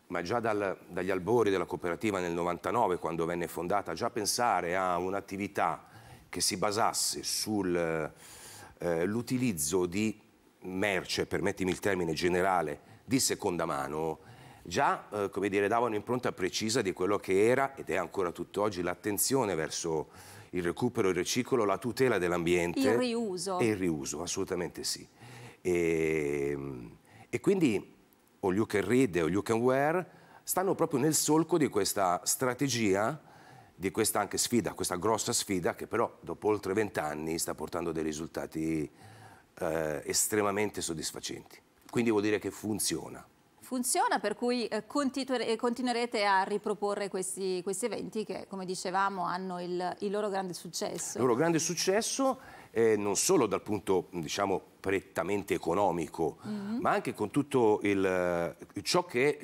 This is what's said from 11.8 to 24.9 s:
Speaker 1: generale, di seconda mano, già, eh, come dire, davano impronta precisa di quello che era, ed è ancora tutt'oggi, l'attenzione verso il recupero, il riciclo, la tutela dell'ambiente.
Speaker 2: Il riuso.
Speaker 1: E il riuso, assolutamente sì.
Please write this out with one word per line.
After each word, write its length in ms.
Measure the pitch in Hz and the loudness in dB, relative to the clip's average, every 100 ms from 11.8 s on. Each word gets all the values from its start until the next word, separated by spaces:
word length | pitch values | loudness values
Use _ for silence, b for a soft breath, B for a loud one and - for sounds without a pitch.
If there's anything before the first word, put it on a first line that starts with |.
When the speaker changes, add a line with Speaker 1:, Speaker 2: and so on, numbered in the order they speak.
| 104 92 82 | 0 0 0
Speaker 1:
generale, 680 | 76 87 90 95 90 78 71 - B | 0 2 2 2 2 0 -4 -12 B
di 160 | B 135 | B 0
seconda 460 | - 95 101 87 82 | 0 0 -2 -2 -2
mano, 540 | 71 69 78 80 78 B B B B | -2 -4 -4 -4 -4 B B B B
già, 440 | - 90 147 185 - | -6 0 2 0 -4
eh, 200 | 104 98 | -4 -2
come 180 | 101 101 | 0 0
dire, 200 | 98 101 | 2 2
davano 260 | 117 120 | 2 2
impronta 380 | 104 - 120 117 | -2 -2 -2 -2
precisa 500 | 90 90 - 110 127 | -2 -2 -2 0 0
di 100 | 95 | 0
quello 240 | - 92 101 | 0 0 0
che 320 | - 95 113 | 2 4 6
era, 260 | 127 135 | 4 0
ed 140 | - - | -4 -4
è 80 | 90 | -2
ancora 340 | 87 - 87 | -2 -2 -2
tutt'oggi, 520 | 82 80 98 107 90 | -4 -6 -2 0 0
l'attenzione 720 | 87 87 107 101 - 135 107 | -4 -4 -4 -2 0 2 2
verso 540 | 82 76 - 82 78 71 B B B B | 0 -2 -4 -2 -2 -4 B B B B
il 120 | 87 | -4
recupero, 460 | 87 82 123 117 95 | -2 0 -2 2 2
il 60 | |
riciclo, 500 | 90 85 127 120 123 | 2 0 -2 0 2
la 140 | 104 95 | 2 0
tutela 400 | 123 120 131 104 | -2 2 2 4
dell'ambiente. 600 | 87 87 85 87 87 151 | 2 2 4 4 2 2
Speaker 2:
Il 180 | 262 - | 2 2
riuso. 600 | 247 233 220 180 185 180 | 2 0 -2 -4 -4 0
Speaker 1:
E 100 | 117 | 0
il 80 | 104 | 2
riuso, 460 | 92 78 65 73 | 0 0 -4 -6
assolutamente 600 | 90 - 92 90 85 - | -6 -4 -4 -2 -4 -6
sì. 200 | 73 | -6